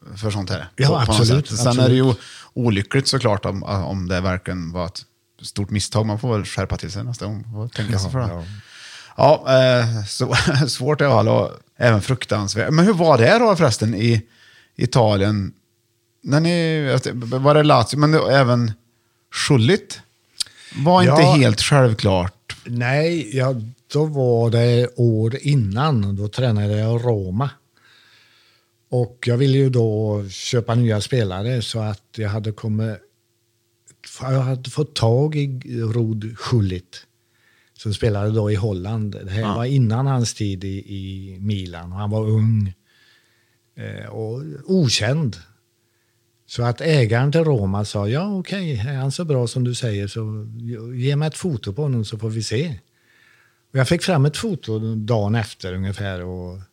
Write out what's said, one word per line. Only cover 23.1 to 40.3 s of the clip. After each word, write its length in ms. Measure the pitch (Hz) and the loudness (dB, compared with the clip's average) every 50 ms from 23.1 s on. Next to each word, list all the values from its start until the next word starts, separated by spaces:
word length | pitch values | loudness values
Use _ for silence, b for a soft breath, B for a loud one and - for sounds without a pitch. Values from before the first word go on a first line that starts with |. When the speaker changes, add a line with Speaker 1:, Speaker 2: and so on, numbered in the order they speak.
| 170 170 160 107 107 131 | -2 -4 -6 -4 -2 -2
Speaker 2:
ja, 180 | 127 131 135 123 107 110 127 _ _ _ - | 0 0 -2 -4 -6 -10 -14 _ _ _ -2
då 120 | 143 151 | -2 -2
var 440 | 156 151 143 131 123 120 117 117 117 | 0 0 0 0 2 2 2 2 2
det 400 | 110 117 117 120 120 120 123 120 - | 2 4 4 4 4 4 2 0 0
år 400 | - 120 117 113 107 110 113 113 - | 2 2 2 4 2 0 0 -2 -2
innan. 720 | - - 147 139 117 98 95 110 139 160 147 117 101 98 98 | -2 0 2 2 2 0 0 0 0 2 2 0 0 -2 -2
Då 120 | 98 101 104 | -4 -6 -6
tränade 500 | - - 127 127 110 104 104 104 104 104 | -4 -2 0 0 0 0 0 0 0 0
jag 260 | 107 110 117 120 117 | 0 0 0 0 0
Roma. 440 | 123 117 104 95 92 90 104 131 139 - _ _ _ b b b b b b b b b b b b b b b b b b b b b b _ _ | 0 0 0 -2 -4 -4 -4 -4 -4 -6 _ _ _ b b b b b b b b b b b b b b b b b b b b b b _ _
Och 340 | - 123 123 - - _ - 123 | -2 -2 -2 -2 -6 _ -2 0
jag 100 | 120 123 | 2 2
ville 200 | 139 139 131 135 | 4 4 4 4
ju 120 | 139 135 | 4 4
då 540 | 127 127 113 113 107 107 110 107 104 104 101 98 | 4 2 2 2 2 0 0 0 0 -2 -4 -6
köpa 460 | 95 - - - - 123 117 - 117 | -10 -10 -10 -2 -2 -2 0 2 2
nya 260 | 120 123 117 107 104 | 2 2 2 2 0
spelare 600 | 101 - - 127 113 98 90 92 101 117 131 123 | -2 -2 0 0 0 0 -2 -4 -4 -4 -4 -4
så 180 | 104 - - 117 | -4 -4 -6 -6
att 240 | 110 107 104 - _ _ _ | -4 -4 -6 -8 _ _ _
jag 140 | - 110 104 | -8 -6 -4
hade 220 | 101 110 104 110 | -4 -4 -6 -6
kommit... 460 | 104 - - 113 107 107 110 113 107 92 _ _ _ _ _ _ _ _ _ _ _ _ _ _ _ _ _ _ _ _ _ - - - | -8 -6 -6 -4 -2 -2 -2 -4 -6 -8 _ _ _ _ _ _ _ _ _ _ _ _ _ _ _ _ _ _ _ _ _ -20 -16 -10
Jag 180 | 127 131 135 135 | -4 -2 0 0
hade 280 | 131 127 131 127 131 - | 0 0 -4 -4 -6 -10
fått 260 | - - 156 147 _ | -4 -4 -6 -4 _
tag 400 | - - 117 113 123 143 156 156 | 0 2 2 4 4 2 0 0
i 460 | 151 143 139 131 123 127 131 123 117 | -2 -4 -4 -6 -8 -10 -10 -8 -6
Rod 560 | 113 110 107 120 117 110 110 110 104 110 113 - | -4 -2 -2 -2 -2 -2 -2 -6 -8 -10 -12 -12
Schullit 680 | - - - 120 101 95 90 90 - _ - - - _ _ _ _ _ _ _ _ _ _ _ _ _ _ _ | -6 0 0 2 2 0 -2 -6 -8 _ -20 -20 -20 _ _ _ _ _ _ _ _ _ _ _ _ _ _ _
som 160 | - 113 101 | -6 -6 -6
spelade 380 | - - 117 104 101 101 107 | -2 0 -2 0 0 -2 -2
då 200 | 107 113 104 104 | 0 0 0 0
i 40 | 104 | 0
Holland. 600 | 101 95 113 101 92 90 98 113 113 107 104 98 101 95 | 0 0 -2 -4 -4 -6 -6 -6 -6 -6 -6 -8 -10 -10
Det 60 | 95 | -8
här 100 | 92 104 | -6 -4
Speaker 1:
Ja. 140 | 110 101 101 | -4 -2 -2
Speaker 2:
var 100 | - 117 | -2 -2
innan 420 | 127 143 139 127 110 110 120 135 139 | 0 2 2 2 2 2 0 0 0
hans 260 | 135 127 117 107 | 0 0 -2 -2